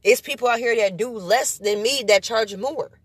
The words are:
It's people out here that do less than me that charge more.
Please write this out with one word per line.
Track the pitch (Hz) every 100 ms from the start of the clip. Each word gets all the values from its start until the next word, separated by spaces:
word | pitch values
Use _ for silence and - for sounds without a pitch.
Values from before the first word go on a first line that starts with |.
It's | 196 247
people | - 277 247
out | 233
here | 233 226
that | 202 180
do | 240
less | 226 180 233 285 -
than | 202 208
me | 220 277 214
that | 202
charge | - 220 214 196
more. | 254 233 - _